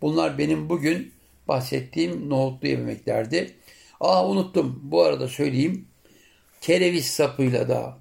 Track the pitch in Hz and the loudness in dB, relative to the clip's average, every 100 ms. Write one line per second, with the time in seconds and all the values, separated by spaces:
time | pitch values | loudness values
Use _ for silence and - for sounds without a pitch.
0 | 151 160 156 139 151 156 156 175 147 175 | -2 0 0 0 -2 -2 -2 -2 0 -2
1 | - _ _ _ - 135 127 135 127 160 | -6 _ _ _ -4 -2 -2 -6 -4 -2
2 | 175 175 143 135 131 131 143 127 120 110 | -2 -4 -2 0 -2 -2 -4 -2 -4 -6
3 | - 113 113 165 185 - - - - - | -4 -2 -2 -2 -4 -10 -20 -20 -20 -2
4 | 175 185 185 196 185 180 135 127 139 165 | 2 4 2 0 0 0 0 -4 0 4
5 | 160 139 131 - 143 127 160 185 - _ | 4 2 -4 -2 0 2 0 -2 -8 _
6 | _ _ _ _ _ _ - 180 180 175 | _ _ _ _ _ _ 2 4 4 2
7 | 127 - 143 131 131 123 123 123 123 - | -2 0 0 2 0 2 0 -2 -4 -10